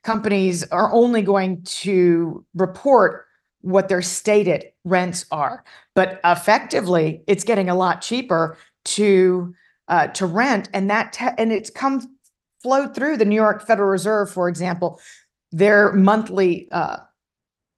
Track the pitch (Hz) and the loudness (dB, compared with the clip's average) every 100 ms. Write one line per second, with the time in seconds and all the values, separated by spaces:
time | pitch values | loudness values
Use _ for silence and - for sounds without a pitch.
0 | - 214 214 196 190 175 156 180 - 233 | -6 -4 -2 0 0 -2 -4 -2 2 2
1 | 240 226 196 196 185 180 - - 190 185 | 2 2 0 0 0 -6 -10 -8 -2 2
2 | 175 170 165 - - 175 185 - 277 247 | 4 2 -2 -8 -10 -4 -4 -2 4 4
3 | 185 - - _ _ _ 185 190 190 180 | 4 0 -16 _ _ _ -2 0 0 -2
4 | 180 - 214 208 180 147 - _ 175 180 | -4 -4 0 2 2 -2 -6 _ -2 -2
5 | 180 175 - 156 135 254 _ - _ 190 | -2 -6 -8 -6 -4 -6 _ -20 _ 0
6 | 185 - 180 165 - 220 - - 180 170 | 0 0 0 0 2 0 0 -4 0 0
7 | 156 160 - 196 - 214 185 180 180 170 | 0 -2 -2 -2 0 -2 0 0 -2 -4
8 | - 240 254 165 160 - _ _ - - | -6 -6 -2 -2 -2 -6 _ _ -8 0
9 | 208 190 185 180 175 - _ _ - 170 | 2 4 4 2 -4 -12 _ _ -2 0
10 | 143 - 185 190 269 208 - 196 196 214 | 0 -2 -2 0 0 -2 -4 -4 -2 -2
11 | - - 254 247 226 220 - - 269 269 | -4 -6 -4 -2 -2 -4 -8 -6 -4 -4
12 | - _ _ _ _ _ 247 269 285 233 | -8 _ _ _ _ _ -2 0 0 -4
13 | 285 269 208 214 214 208 - 208 196 190 | -2 0 0 2 2 0 0 0 2 0
14 | 190 214 196 185 175 170 180 175 180 - | 0 -2 -2 -4 -4 -4 -6 -4 -6 -8
15 | - - _ _ _ 165 208 208 208 196 | -20 -20 _ _ _ 0 4 6 4 4
16 | 190 220 214 185 185 170 - 170 - - | 4 4 0 0 0 -2 -6 -6 -6 -8
17 | - _ _ _ _ _ _ | -16 _ _ _ _ _ _